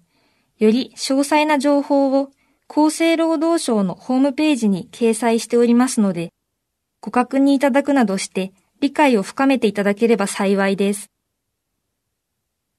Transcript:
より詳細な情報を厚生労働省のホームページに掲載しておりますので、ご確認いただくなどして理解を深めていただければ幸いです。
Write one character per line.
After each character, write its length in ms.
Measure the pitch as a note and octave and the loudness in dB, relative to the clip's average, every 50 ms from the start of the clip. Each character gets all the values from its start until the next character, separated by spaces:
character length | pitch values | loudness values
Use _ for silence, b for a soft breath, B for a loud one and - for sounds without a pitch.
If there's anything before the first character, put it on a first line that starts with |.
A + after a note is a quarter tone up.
| _ _ _ _ _ _ _ _ _ _ _ - | _ _ _ _ _ _ _ _ _ _ _ 0
よ 120 | G#3+ A3 | 2 2
り 240 | A3 B3+ B3+ - - | 2 2 -2 -6 -10
詳 200 | - - - C4+ | -10 -6 -4 -2
細 280 | C4+ C#4+ C#4+ D#4 D4+ D4+ | -2 0 0 0 0 2
な 140 | D#4 D#4 C#4+ | 2 0 0
情 240 | B3 D4 C#4+ C#4+ C#4 | 2 2 2 0 0
報 360 | - D4 C#4 C#4 C4+ C4 C4+ | 0 0 0 2 2 0 0
を 120 | C#4 C#4 _ _ _ _ _ _ _ | -2 -4 _ _ _ _ _ _ _
厚 220 | - - - D4+ D#4 | -6 0 0 2 2
生 300 | D4+ - E4 E4 E4 D#4+ | 2 0 0 0 2 2
労 180 | E4 D#4+ E4 | 0 0 0
働 260 | D4+ D4+ E4 E4+ E4 - | 0 0 0 0 -2 -2
省 220 | - A#3 G#3+ G3 | -2 0 0 0
の 100 | F3+ E3+ | -2 -4
ホ 220 | - - - B3+ | -6 -6 -4 0
ー 20 | C4 | 0
ム 120 | C4+ C#4+ C#4 | 0 0 0
ペ 200 | - D4+ D#4 D4+ | 0 0 0 0
ー 40 | |
ジ 140 | A#3 A3+ G#3 | 0 0 0
に 180 | G3 F3 - - | 0 -2 -4 -8
掲 220 | - - A#3+ A3+ A3 | -6 -2 0 0 0
載 280 | A3 - A#3 A3+ A#3 | 0 0 0 0 0
し 60 | - | -2
て 120 | - - A#3+ | 0 0 2
お 80 | A#3+ | 2
り 80 | A#3 A#3 | 4 4
ま 140 | A#3+ B3 C4 | 2 2 0
す 120 | - - | 0 0
の 140 | G#3 G3 F#3 | 0 0 -2
で、 180 | E3+ E3+ F3 - _ _ _ _ _ _ _ _ _ _ _ _ _ - | -4 -8 -10 -12 _ _ _ _ _ _ _ _ _ _ _ _ _ -10
ご 80 | A3 | -4
確 260 | - B3 A#3+ A#3+ - | -2 -2 -2 0 0
認 160 | C4+ C#4 C#4 C#4 | 0 2 2 2
い 60 | C4+ | 2
た 120 | C#4 C#4+ | 2 0
だ 120 | A#3+ C#4+ C#4 | 0 0 0
く 100 | C#4+ C#4+ | 0 2
な 140 | C#4 A#3+ | 2 2
ど 100 | G3 F#3+ | 0 0
し 120 | F#3+ - - | -4 -6 -6
て 260 | - G3 F#3 F#3+ - _ _ _ _ - | -6 -6 -6 -8 -10 _ _ _ _ -4
理 140 | - C#4 C#4 | -4 -2 0
解 240 | - D#4 C#4 B3 G#3 | 0 2 2 2 0
を 40 | F#3+ | -2
深 220 | - - - C4+ | -4 -4 -2 0
め 140 | C4+ C#4 B3+ | 0 0 0
て 80 | B3 | 0
い 80 | G#3+ G#3 | -2 -2
た 100 | G#3 G3+ | -2 -2
だ 100 | G3+ G3+ | -2 -2
け 140 | G3+ A#3 A#3 | 0 0 0
れ 80 | A#3 | 2
ば 100 | F#3+ G3 | 0 -2
幸 400 | G3 - - G#3 G3 G3+ G3 G3 | -4 -4 -4 -2 0 0 0 0
い 100 | G3 G3 | 0 0
で 180 | F3+ G3+ G3 G#3 | -2 -2 -2 -4
す。 160 | G3+ - - _ _ _ _ _ _ _ _ _ _ _ _ _ _ _ _ _ _ _ _ _ _ _ _ _ _ _ _ _ _ _ _ _ | -4 -8 -18 _ _ _ _ _ _ _ _ _ _ _ _ _ _ _ _ _ _ _ _ _ _ _ _ _ _ _ _ _ _ _ _ _